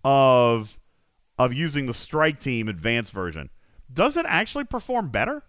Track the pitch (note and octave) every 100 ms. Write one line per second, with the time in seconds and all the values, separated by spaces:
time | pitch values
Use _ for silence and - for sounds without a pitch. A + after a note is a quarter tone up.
0 | C3+ C#3 C3+ B2+ A#2+ A#2 A2 - _ _
1 | _ _ _ - B2+ B2+ E3 C#3+ C3 A#2
2 | - D#3 D#3 D3 C#3 A#2+ A2 F2+ G#2 A#2
3 | A2 G2 F2+ D#2 D2 - _ - - C3
4 | A#3+ D#4 E4+ E3+ A3 C#4+ C#4+ B3 - B3
5 | F3 G#2 C3+ D4